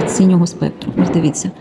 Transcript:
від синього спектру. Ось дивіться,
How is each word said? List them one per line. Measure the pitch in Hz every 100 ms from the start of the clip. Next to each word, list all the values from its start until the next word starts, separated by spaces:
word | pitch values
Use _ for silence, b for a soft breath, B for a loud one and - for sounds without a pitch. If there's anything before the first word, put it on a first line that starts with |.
від | -
синього | - 190 180 170
спектру. | - 151 - - -
Ось | 180
дивіться, | 170 156 - 185 B